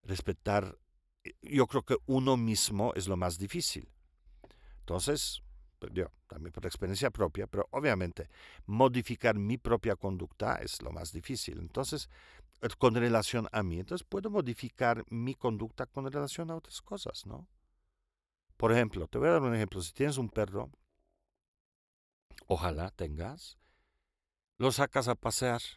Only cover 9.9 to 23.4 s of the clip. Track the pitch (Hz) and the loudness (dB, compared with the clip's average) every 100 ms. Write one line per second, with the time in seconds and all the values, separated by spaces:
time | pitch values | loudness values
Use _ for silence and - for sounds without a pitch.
9.9 | 98 98 92 90 - 107 - - - - | 0 -2 -4 -6 -4 -2 -2 -4 -8 -10
10.9 | - 85 - - 117 - - 87 - 135 | -8 -8 -10 -8 -6 -6 -8 -6 -4 -2
11.9 | 151 - - - - - _ 117 - 127 | -4 -8 -16 -20 -20 -20 _ -8 4 4
12.9 | 117 120 117 101 117 107 107 95 85 95 | 6 4 4 2 -2 -2 -2 -2 -2 -4
13.9 | 175 - 196 208 202 127 117 131 - 123 | -8 -4 -6 -2 -2 -2 -6 -10 0 2
14.9 | 117 - 117 123 135 123 107 110 - 127 | 2 -2 -6 -4 -2 -2 -2 -6 -6 -8
15.9 | 139 135 143 143 - 165 165 - - - | -6 -6 -4 -6 -6 -8 -10 -12 -18 -12
16.9 | 202 - - 98 123 180 _ _ _ _ | -10 -8 -10 -12 -14 -16 _ _ _ _
17.9 | _ _ _ _ _ _ _ 113 117 110 | _ _ _ _ _ _ _ 6 6 4
18.9 | 95 80 117 147 165 131 117 104 - 87 | 0 -4 2 4 4 4 0 0 -4 -8
19.9 | - 143 135 113 - 101 98 135 - _ | -2 -2 0 -2 -2 -2 -2 -8 -14 _
20.9 | _ _ _ _ _ _ _ _ _ _ | _ _ _ _ _ _ _ _ _ _
21.9 | _ _ _ _ - - 90 87 78 92 | _ _ _ _ -20 -4 -2 0 -2 -6
22.9 | - 82 76 95 151 | -6 -6 -6 -8 -10